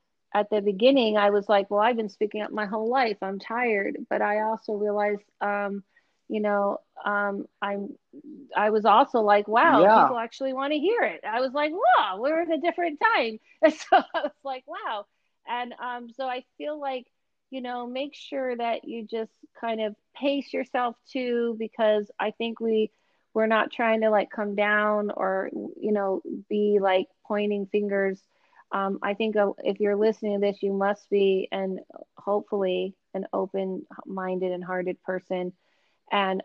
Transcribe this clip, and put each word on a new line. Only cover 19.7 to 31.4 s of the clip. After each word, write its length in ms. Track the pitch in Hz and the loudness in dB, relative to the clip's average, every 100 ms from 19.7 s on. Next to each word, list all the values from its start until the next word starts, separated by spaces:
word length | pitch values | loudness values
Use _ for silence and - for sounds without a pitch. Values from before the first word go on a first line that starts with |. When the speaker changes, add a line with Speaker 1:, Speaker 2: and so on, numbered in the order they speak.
| 220 | -2
Speaker 1:
of 160 | 214 214 _ | -4 -6 _
pace 380 | - 285 277 - | -6 -2 -2 -4
yourself 440 | 262 262 254 247 233 _ | -6 -4 -2 -2 -4 _
too, 460 | 262 247 240 233 220 | -6 -2 0 -2 -4
because 520 | 220 - 220 214 208 - | -6 0 2 2 0 -6
I 120 | 202 | -6
think 280 | - 233 220 | -4 -6 -4
we, 300 | 226 220 220 _ _ _ _ | 0 2 0 _ _ _ _
we're 140 | 220 220 | 0 2
not 260 | 220 - | 2 0
trying 300 | - 233 226 | 0 0 2
to, 80 | 220 | 4
like, 180 | 214 - | 2 0
come 240 | - 208 | -4 -4
down 580 | 202 208 208 214 214 208 - | 0 2 2 2 0 -2 -2
or, 320 | 190 190 196 - 208 - | -2 -2 -4 -6 -10 -6
you 120 | 214 | -2
know, 280 | 208 196 190 - 208 196 | 0 0 -2 -4 -10 -4
be, 280 | 208 208 208 | 0 2 4
like, 280 | 196 185 185 _ | 4 2 0 _
pointing 420 | - 208 208 208 196 | -6 -2 -2 -2 -2
fingers. 540 | 208 208 196 196 190 _ _ _ _ - | -2 0 0 0 -4 _ _ _ _ -6
Um, 260 | 196 196 196 | -2 -2 -2
I 140 | 202 | -4
think, 220 | 202 220 208 | -2 0 2
uh, 160 | 202 - | 0 0
if 200 | - 196 | -4 -2
you're 160 | 208 | 0
listening 400 | 202 220 208 214 | 2 2 0 -2
to 100 | 202 | 0
this, 160 | 202 196 | 0 0
you 120 | 202 | -2
must 360 | 196 196 202 - | 0 0 -2 -2
be, 380 | 202 196 190 | 2 4 2